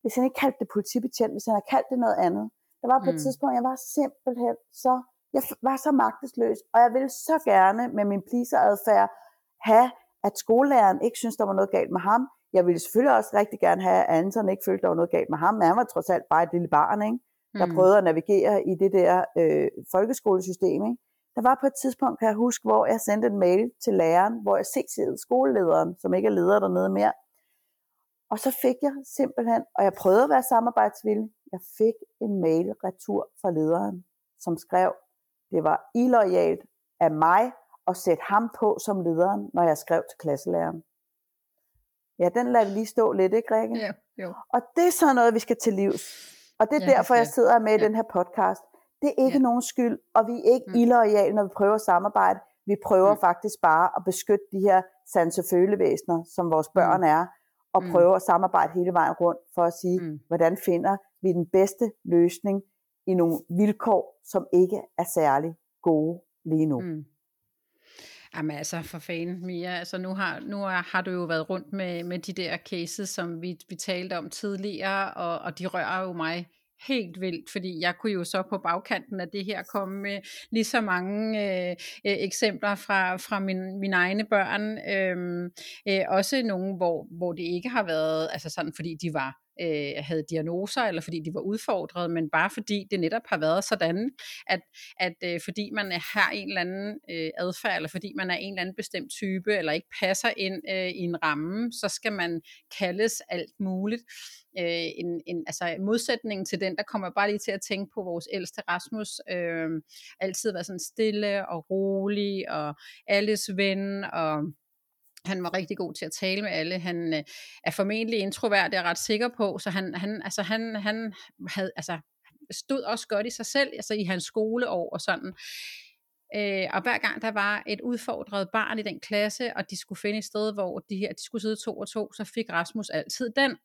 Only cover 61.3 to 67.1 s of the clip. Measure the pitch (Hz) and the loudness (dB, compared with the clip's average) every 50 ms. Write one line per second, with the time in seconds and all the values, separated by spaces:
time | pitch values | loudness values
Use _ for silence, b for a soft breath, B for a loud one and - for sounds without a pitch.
61.3 | 175 175 165 165 - 190 190 196 196 - 240 214 - _ _ 175 175 170 170 175 | 2 2 0 2 4 4 4 4 2 -2 -4 -4 -4 _ _ 2 4 6 6 4
62.3 | 175 - - 202 196 196 196 _ _ _ _ _ _ _ _ - 185 180 170 165 | 2 -2 -2 -2 -2 -2 -4 _ _ _ _ _ _ _ _ 0 2 2 2 2
63.3 | 160 - - - 170 180 208 208 208 _ - 233 202 180 - - _ _ _ - | 0 -4 -6 -4 2 2 2 2 2 _ 0 2 2 2 0 -4 _ _ _ -4
64.3 | - 190 - - - 180 185 185 214 - - _ _ - 170 - - 175 156 143 | -4 -4 -2 4 4 4 4 4 2 -6 -6 _ _ -4 -4 -2 0 2 4 4
65.3 | 135 143 156 165 160 _ _ _ _ _ - 175 160 151 156 160 170 175 _ _ | 4 2 0 -2 -8 _ _ _ _ _ 2 2 2 4 2 0 -4 -6 _ _
66.3 | _ _ _ 160 160 160 156 156 139 123 185 175 160 156 143 _ | _ _ _ -2 2 2 2 2 0 -2 -4 -6 -8 -10 -12 _